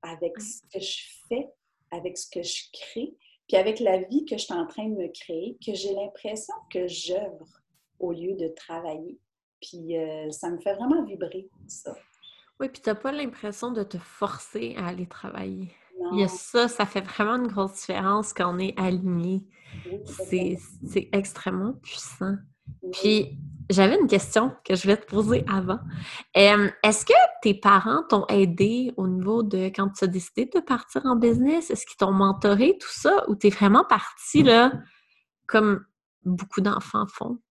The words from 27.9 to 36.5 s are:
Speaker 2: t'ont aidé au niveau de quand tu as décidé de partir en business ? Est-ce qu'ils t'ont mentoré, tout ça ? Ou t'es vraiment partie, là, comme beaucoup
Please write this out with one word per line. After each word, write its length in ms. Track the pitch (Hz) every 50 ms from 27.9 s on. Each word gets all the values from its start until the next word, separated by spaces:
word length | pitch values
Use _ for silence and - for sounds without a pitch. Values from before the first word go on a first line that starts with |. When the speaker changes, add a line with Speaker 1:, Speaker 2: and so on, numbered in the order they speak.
| 240 294 330 -
Speaker 2:
t'ont 160 | - 202 190 -
aidé 640 | - 202 196 180 170 175 196 208 226 247 254 254 - -
au 100 | 190 185
niveau 340 | 185 185 185 196 220 233
de 240 | 226 208 190 185 185 190
quand 220 | 190 - 196 202 196 -
tu 60 | -
as 40 | 190
décidé 380 | 180 185 180 - _ - 240
de 140 | 262 - 359
partir 420 | - - 269 233 - _ - 262 262
en 100 | 269 254
business ? 560 | 233 226 240 233 240 247 269 311 339 330 -
Est-ce 140 | 247 208 -
qu'ils 100 | - - _
t'ont 140 | 202 190
mentoré, 680 | 196 190 196 196 190 196 - 208 202 202 240 302 392 -
tout 120 | - -
ça ? 320 | - - - 285 370 403 - -
Ou 60 | 214
t'es 140 | 196 - 208
vraiment 360 | 196 - 208 202 202 254 370
partie, 580 | - 247 208 - - - - - - - 285 302
là, 280 | 262 233 233 240 254 - - - _ _ _ _ _ _ _ _ _ _ _ _ -
comme 380 | - 220 214 208 202 190 196 _ _ _ _ _ _ _ _
beaucoup 360 | 185 180 175 185 -